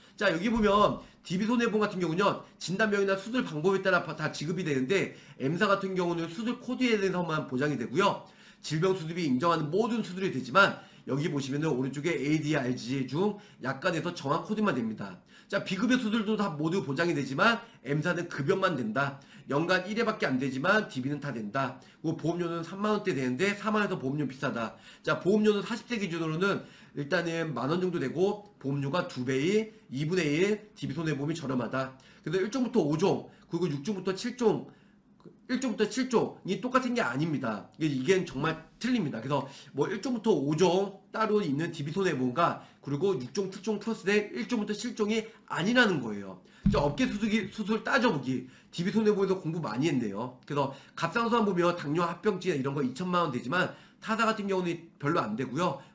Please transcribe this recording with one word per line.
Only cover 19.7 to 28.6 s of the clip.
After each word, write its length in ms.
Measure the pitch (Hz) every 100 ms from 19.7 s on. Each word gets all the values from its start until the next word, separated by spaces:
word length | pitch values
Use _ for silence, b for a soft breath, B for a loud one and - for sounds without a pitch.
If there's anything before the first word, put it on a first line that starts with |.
| 180 180
일 120 | 214
회밖에 280 | 220 214 175
안 120 | 127
되지만 500 | 135 127 170 214 -
디비는 320 | 131 131 147
다 120 | 143
된다. 480 | 117 104 135 131 127 B B
그리고 160 | 156 156
보험료는 480 | 151 170 170 170
삼만 280 | 165 196 214
원대 220 | 208 190
되는데 400 | 139 127 127 196
사만 280 | 202 214 214
원에서 160 | 202 175
보험료 280 | 131 147 143
비싸다. 500 | - 135 113 110 B B B
자, 180 | - 151
보험료는 420 | 170 214 214 202
사십 260 | 185 226 -
세 100 | 233
기준으로는 640 | 196 165 160 160 196 151 B B B
일단은 600 | 147 143 180 170 165 160
만 160 | 120 131
원 100 | 170
정도 180 | 185 165
되고 560 | 131 151 190 202 -
보험료가 500 | -